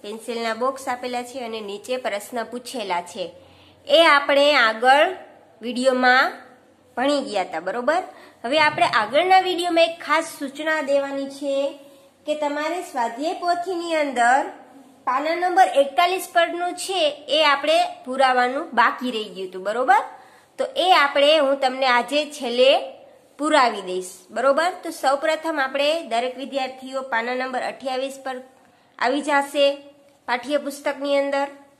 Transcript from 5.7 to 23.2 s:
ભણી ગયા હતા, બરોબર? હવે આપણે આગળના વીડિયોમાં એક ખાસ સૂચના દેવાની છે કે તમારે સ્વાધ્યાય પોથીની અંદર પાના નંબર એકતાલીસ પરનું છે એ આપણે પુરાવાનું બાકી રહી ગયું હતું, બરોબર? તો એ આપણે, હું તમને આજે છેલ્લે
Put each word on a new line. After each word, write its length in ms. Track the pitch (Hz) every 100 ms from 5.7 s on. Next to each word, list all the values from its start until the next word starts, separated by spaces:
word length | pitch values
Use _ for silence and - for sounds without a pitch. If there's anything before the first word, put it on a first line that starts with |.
| 240 262 254 254 254 339 - - - _ _ _ -
ભણી 240 | 277 285
ગયા 200 | 208 202
હતા, 180 | 185 160
બરોબર? 440 | 180 226 247 339 370 - - _
હવે 160 | 233 302
આપણે 260 | 302 330
આગળના 540 | 349 233 214 277 359 381
વીડિયોમાં 440 | 370 339 349 330
એક 180 | 330 330
ખાસ 220 | 277 311 311 -
સૂચના 420 | 285 277 311 311
દેવાની 480 | 277 277 277 277 277
છે 500 | - 285 277 285 - - - _ _
કે 100 | -
તમારે 460 | 302 294 294 311 349
સ્વાધ્યાય 520 | 349 269 233 233 311
પોથીની 600 | 381 349 349 349 349 339
અંદર 540 | 320 285 240 233 269 277 - - - - _
પાના 320 | - 254 302
નંબર 320 | 339 359 359 330
એકતાલીસ 600 | 277 277 349 359 370 -
પરનું 400 | 349 339 339 359
છે 520 | 359 - 381 302 - -
એ 140 | 302
આપણે 360 | 302 277 294 330 349 -
પુરાવાનું 640 | 254 262 269 254 247 269 330
બાકી 380 | 247 240 277 254
રહી 120 | 226
ગયું 260 | 208 180 190
હતું, 140 | 185
બરોબર? 400 | 190 233 262 415 - - - - _ -
તો 80 | -
એ 160 | - 349
આપણે, 480 | 339 285 285 285 320
હું 200 | 269 269
તમને 260 | 262 262
આજે 400 | 262 240 240 294
છેલ્લે 520 | 294 - 247 240 262 320 - - - _